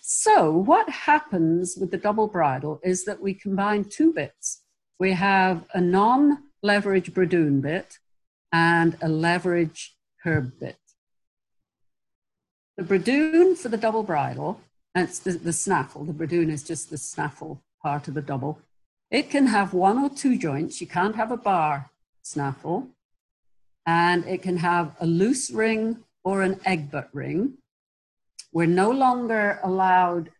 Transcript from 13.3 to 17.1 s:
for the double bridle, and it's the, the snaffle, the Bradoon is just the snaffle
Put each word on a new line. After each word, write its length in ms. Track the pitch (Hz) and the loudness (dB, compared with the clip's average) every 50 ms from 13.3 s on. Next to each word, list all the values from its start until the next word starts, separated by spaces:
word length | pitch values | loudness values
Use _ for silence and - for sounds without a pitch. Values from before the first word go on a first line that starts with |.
| 320 330 359 381 359 | 6 6 6 6 4
for 120 | - - 240 | 2 -2 -4
the 80 | 226 | -4
double 280 | 214 226 220 214 220 208 | -2 0 0 0 0 -2
bridle, 560 | 196 165 147 135 131 123 131 147 160 220 - - _ _ _ _ _ - | -2 -2 -2 -2 -2 -4 -6 -6 -8 -8 -10 -12 _ _ _ _ _ -2
and 140 | 185 175 - | -2 -2 -2
it's 100 | - - | -4 -6
the, 140 | - 196 175 | -6 -4 -4
the 200 | 165 - 170 160 | -4 -4 -4 -4
snaffle, 520 | - - 202 185 151 135 - - 139 147 | -4 -2 0 0 0 0 -4 -8 -12 -10
the 80 | 165 147 | -10 -8
Bradoon 380 | 151 165 143 170 175 165 160 | -6 -6 -2 0 0 0 0
is 120 | 151 143 - | -2 -4 -8
just 260 | - 165 - - - | -10 -10 -10 -10 -12
the 80 | 156 | -12
snaffle 640 | 139 - - | -12 -12 -10